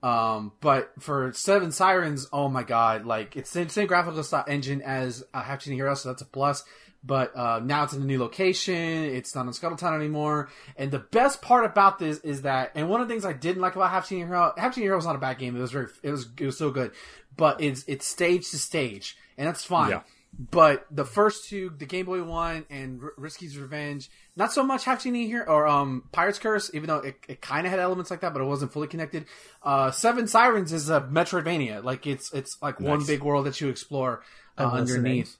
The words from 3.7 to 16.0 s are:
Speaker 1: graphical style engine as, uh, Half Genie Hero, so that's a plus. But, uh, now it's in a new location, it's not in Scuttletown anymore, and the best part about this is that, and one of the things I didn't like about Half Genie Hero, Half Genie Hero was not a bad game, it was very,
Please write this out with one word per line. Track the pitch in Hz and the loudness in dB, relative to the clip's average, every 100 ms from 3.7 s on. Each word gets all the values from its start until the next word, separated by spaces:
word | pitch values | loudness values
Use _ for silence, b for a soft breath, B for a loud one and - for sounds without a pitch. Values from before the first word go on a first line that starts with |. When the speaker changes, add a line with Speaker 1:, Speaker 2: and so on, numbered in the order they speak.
| - 208 | 0 2
Speaker 1:
graphical | 175 170 156 | 2 2 -4
style | 143 151 143 | -2 -2 0
engine | 143 135 139 | -2 -2 -4
as, | 139 135 127 120 127 | -4 -4 -4 -6 -10
uh, | 127 | -10
Half | 113 139 | -8 -8
Genie | 143 131 | -6 -4
Hero, | 135 139 | -2 -2
so | 135 | -4
that's | 127 | -10
a | - | -12
plus. | 135 139 139 - B B B | -2 0 0 -6 B B B
But, | 127 135 127 - | -2 0 0 -2
uh, | 123 113 | 0 0
now | 120 147 | 0 0
it's | 143 | 0
in | 143 | -2
a | 135 | -2
new | 135 | 0
location, | 120 - 190 185 - 180 165 160 | -2 0 0 2 0 -2 -2 -2
it's | 156 131 - 135 | -2 -4 -6 -6
not | 127 | -6
in | |
Scuttletown | 120 170 165 175 156 | -4 -6 -4 -2 -2
anymore, | 151 151 151 151 143 B B B | -2 -2 0 0 -2 B B B
and | 139 | -4
the | 139 | -4
best | - 220 269 277 | 0 4 4 2
part | - 247 226 | 4 4 6
about | 214 196 190 | 6 6 6
this | 160 151 | -4 -4
is | 156 139 | -4 -4
that, | 135 135 127 151 | 0 0 0 -2
and | 160 | 0
one | 220 | 0
of | 240 | 0
the | |
things | 233 190 | -2 -4
I | |
didn't | 139 160 185 | -4 -2 0
like | 180 180 | 0 2
about | 185 | 2
Half | 214 - | 2 -2
Genie | 190 | -6
Hero, | 170 180 170 - | -2 2 2 2
Half | 220 254 | -2 0
Genie | 202 | 0
Hero | 190 | 2
was | 165 | 0
not | 143 | -2
a | |
bad | 135 127 | -2 -4
game, | 127 120 | -4 -4
it | |
was | 127 | -4
very, | 135 120 - | -4 -6 -8